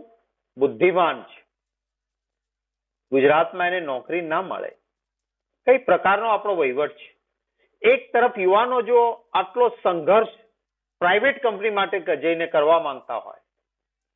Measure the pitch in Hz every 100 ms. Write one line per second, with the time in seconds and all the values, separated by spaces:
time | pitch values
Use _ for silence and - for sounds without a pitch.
0 | - _ _ _ _ - 135 113 180 180
1 | 165 127 - - _ _ _ _ _ _
2 | _ _ _ _ _ _ _ _ _ _
3 | - 135 139 151 170 185 175 180 151 127
4 | - 175 165 160 185 98 - - _ _
5 | _ _ _ _ _ _ - 254 254 180
6 | 185 202 226 202 208 180 139 127 147 -
7 | - _ _ _ _ _ _ _ 220 262
8 | - 233 247 208 185 202 247 254 220 240
9 | 233 226 _ 180 185 240 240 - 202 175
10 | 151 208 220 - _ _ _ _ _ -
11 | 175 202 262 277 240 196 214 202 190 196
12 | 165 147 156 165 165 165 147 165 151 123
13 | - 113 - - _ _ _ _ _ _
14 | _